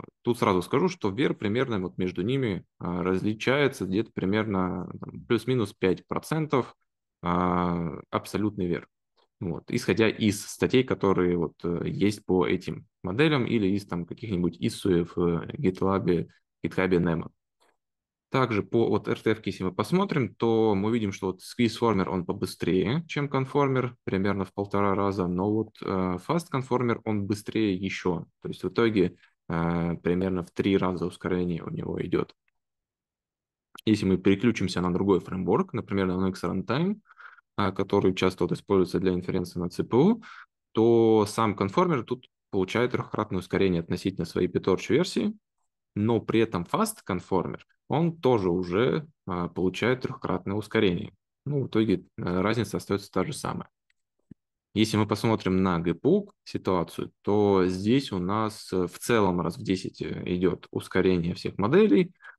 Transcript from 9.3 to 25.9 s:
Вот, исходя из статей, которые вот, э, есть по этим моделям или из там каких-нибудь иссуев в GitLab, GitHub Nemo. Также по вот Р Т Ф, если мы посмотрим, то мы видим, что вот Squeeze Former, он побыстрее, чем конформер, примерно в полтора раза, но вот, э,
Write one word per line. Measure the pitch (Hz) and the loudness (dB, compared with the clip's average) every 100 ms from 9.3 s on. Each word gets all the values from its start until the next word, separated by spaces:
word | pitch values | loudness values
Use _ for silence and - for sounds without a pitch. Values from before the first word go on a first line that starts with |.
| _ | _
Вот, | 92 80 - | -6 -6 -4
исходя | - - 95 110 | -4 0 2 2
из | - 107 95 - | 4 0 0 -6
статей, | - 87 131 | -2 2 4
которые | 127 92 98 90 87 87 | 2 0 2 2 2 0
вот, | 80 - | -2 -4
э, | 87 85 85 | -4 -4 -4
есть | 71 98 104 | 0 0 0
по | - 92 65 | 0 2 2
этим | 90 - - - _ | 0 -4 -10 -14 _
моделям | 90 107 160 143 | -6 0 2 2
или | 113 117 95 | 0 2 2
из | 101 | 0
там | - 87 85 | -2 -6 -6
каких-нибудь | - 110 90 87 - | -10 -4 -2 -2 -2
иссуев | 113 - 101 87 87 90 | -4 -2 2 2 2 0
в | 87 82 - - | 0 0 -4 -2
GitLab, | 95 92 95 95 90 82 85 _ _ _ | -2 0 0 0 2 0 -2 _ _ _
GitHub | 82 - 92 | -6 -2 2
Nemo. | 87 87 82 82 - _ _ _ _ _ _ _ _ _ | 2 2 -2 -6 -16 _ _ _ _ _ _ _ _ _
Также | 135 120 104 | -2 0 0
по | - 117 113 | 0 0 2
вот | 107 - | 0 -2
Р | 117 | -2
Т | 110 | 0
Ф, | 107 101 | -2 -4
если | - | -4
мы | 92 | -4
посмотрим, | - - 180 196 147 104 | -4 0 0 0 0 -2
то | - 117 113 110 | 0 2 4 4
мы | 98 107 | 2 0
видим, | 120 101 | 0 -2
что | - 95 | -2 -6
вот | 92 | -6
Squeeze | - - 120 117 | -10 0 0 2
Former, | 117 95 82 | 2 2 0
он | 90 | -2
побыстрее, | 87 98 95 - 92 90 90 156 165 | -4 -4 -6 -4 0 2 2 -2 -4
чем | 151 143 | -4 -2
конформер, | 135 131 143 139 131 120 - | -2 0 0 2 0 -2 -8
примерно | - 95 101 98 | -4 0 0 -2
в | 95 | -4
полтора | - 101 101 101 98 | -6 -2 0 2 2
раза, | 98 101 90 | 0 0 -2
но | 90 101 | 0 0
вот, | 110 110 - | 0 -2 -6
э, | - | -4